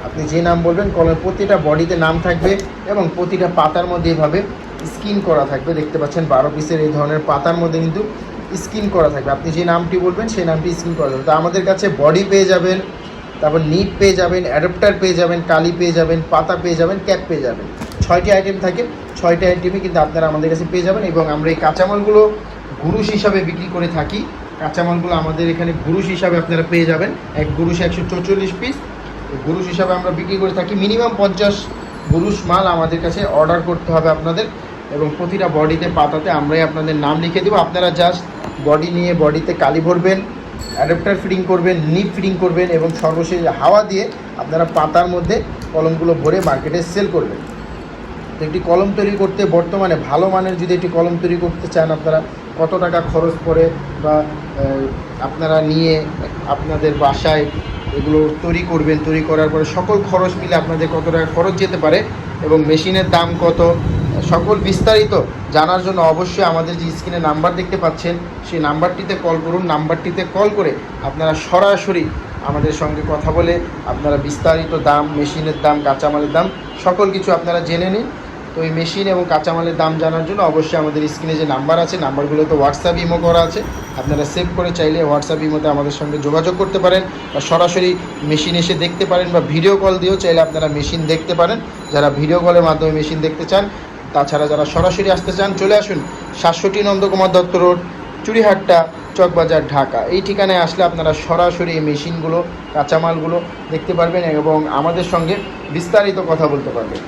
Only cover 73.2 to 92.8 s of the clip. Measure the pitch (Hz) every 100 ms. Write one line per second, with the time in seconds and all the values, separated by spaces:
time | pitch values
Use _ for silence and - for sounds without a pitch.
73.2 | 151 160 170 175 170 - - 131 147 143
74.2 | 139 - 160 160 156 160 143 147 151 147
75.2 | 147 160 156 151 151 147 147 135 151 147
76.2 | 147 151 190 - - - 185 180 196 185
77.2 | 196 170 170 170 156 170 185 202 254 -
78.2 | - - - 165 165 160 165 202 196 180
79.2 | 175 156 160 165 170 165 160 160 160 165
80.2 | 160 202 170 156 151 165 151 151 151 -
81.2 | 160 156 151 131 143 165 165 185 143 139
82.2 | 143 151 156 151 139 143 175 170 170 170
83.2 | 170 170 165 175 - - - 135 139 147
84.2 | 147 180 175 180 175 170 156 160 151 147
85.2 | 147 156 156 151 151 143 143 139 147 151
86.2 | 143 156 165 180 190 190 180 185 185 -
87.2 | - 143 - 165 175 180 180 180 - -
88.2 | 147 151 170 170 170 165 170 - 196 180
89.2 | 180 170 135 156 185 196 196 185 180 190
90.2 | 190 165 160 156 156 147 143 170 156 160
91.2 | - 170 170 202 - - - 147 147 135
92.2 | 151 175 175 175 160 156